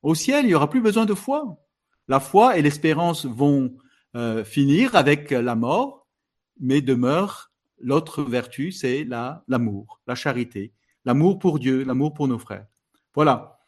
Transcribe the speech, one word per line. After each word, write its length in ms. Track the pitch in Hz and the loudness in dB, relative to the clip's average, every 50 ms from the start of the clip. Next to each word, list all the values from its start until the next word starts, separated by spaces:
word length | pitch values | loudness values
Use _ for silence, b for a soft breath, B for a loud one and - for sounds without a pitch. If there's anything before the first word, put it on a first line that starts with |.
Au 120 | - 143 165 | 0 0 -2
ciel, 300 | 160 - - 269 294 277 | 0 0 0 2 2 4
il 40 | 226 | 4
n'y 60 | 175 | 4
aura 140 | 147 143 147 | 4 2 2
plus 140 | - 254 | 0 2
besoin 240 | 220 220 196 226 226 | 2 2 2 2 0
de 80 | 208 208 | 0 -2
foi. 500 | 190 - - 277 302 302 226 160 _ _ _ _ _ _ _ _ _ _ | -4 -4 -4 -4 -4 -4 -8 -12 _ _ _ _ _ _ _ _ _ _
La 140 | - 131 135 | 0 0 0
foi 380 | 135 - - 190 226 254 226 175 | 0 4 4 6 6 6 4 4
et 40 | |
l'espérance 640 | 147 147 147 151 - 160 156 151 175 175 165 - - | 2 2 0 2 0 0 0 2 0 -2 -2 -4 -6
vont, 500 | 135 113 117 143 147 143 139 131 123 127 b b b b b b b _ | -10 -4 0 2 2 2 2 0 -2 -6 b b b b b b b _
euh, 300 | 120 120 117 110 113 104 | -6 -4 -4 -4 -4 -6
finir 500 | 107 - 147 139 139 143 175 247 262 226 | -4 -2 0 2 2 4 2 2 4 4
avec 360 | 185 135 143 147 147 147 - | 2 4 4 2 2 0 -6
la 240 | 139 123 120 123 117 | -4 -2 -2 -2 -2
mort, 520 | 113 117 120 151 208 262 277 - _ _ _ _ _ _ _ _ _ _ _ _ _ | -2 -2 -2 -2 -2 -2 -4 -8 _ _ _ _ _ _ _ _ _ _ _ _ _
mais 220 | 165 127 135 147 | -2 0 0 0
demeure 680 | 139 127 135 123 123 123 143 170 196 196 - - - _ _ _ _ _ _ _ | 2 2 0 0 2 0 0 0 -2 -4 -6 -14 -20 _ _ _ _ _ _ _
l'autre 420 | 120 127 139 160 160 156 - - | -4 0 0 0 0 -2 -8 -8
vertu, 500 | 147 131 120 123 117 - - - 139 180 | -6 -4 -4 -4 -4 -6 -8 -8 -8 -8
c'est 320 | 185 - - 127 123 139 160 | -8 -6 -4 -4 -4 -4 -6
la, 380 | - 123 117 120 127 151 160 _ - | -8 -8 -8 -8 -10 -12 -14 _ -4
l'amour, 540 | 131 123 120 110 101 98 98 - - _ _ | -2 -2 -2 -2 -4 -8 -12 -16 -20 _ _
la 80 | - 123 | -10 -10
charité, 600 | 123 - 147 127 123 120 120 - 104 98 - _ _ _ _ _ _ _ | -6 -4 -4 -4 -4 -6 -8 -8 -12 -12 -12 _ _ _ _ _ _ _
l'amour 320 | 131 120 139 156 185 196 190 | 0 2 4 4 2 2 2
pour 200 | - 185 151 156 | 0 0 0 0
Dieu, 240 | 120 131 131 131 | -2 0 0 0
l'amour 300 | 135 131 127 127 143 156 | -2 -2 -2 -2 -2 -2
pour 160 | 147 - 147 135 | -2 -2 -2 -2
nos 100 | 123 107 | -2 -4
frères. 280 | - - 104 98 101 _ _ _ _ _ _ _ _ _ _ | -6 -12 -14 -16 -16 _ _ _ _ _ _ _ _ _ _
Voilà. 440 | 143 151 151 131 107 - - _ _ _ | 0 2 2 2 0 -2 -16 _ _ _